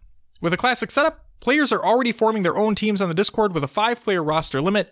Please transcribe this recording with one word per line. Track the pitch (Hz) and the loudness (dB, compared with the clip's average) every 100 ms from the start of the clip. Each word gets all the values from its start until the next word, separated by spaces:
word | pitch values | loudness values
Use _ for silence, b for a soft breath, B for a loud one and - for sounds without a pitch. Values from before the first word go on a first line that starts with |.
| - - - - | -20 -20 -20 -6
With | 170 | -4
a | 180 | 0
classic | 254 240 208 | 0 -2 -2
setup, | 277 311 - - - | 0 0 -2 -18 -8
players | - 294 277 | 0 2 2
are | 190 | 0
already | 180 240 233 | 2 2 0
forming | - 220 220 | 0 0 2
their | 180 - | 0 0
own | 214 | 0
teams | 202 214 196 | 0 0 0
on | 185 | -2
the | |
Discord | 165 208 - 208 | 0 -2 0 0
with | 165 | 0
a | 139 | -4
five-player | - 226 233 - 180 | 0 0 0 -2 -2
roster | 151 156 - 135 | 0 -2 -2 -2
limit, | 175 202 175 | 0 0 -4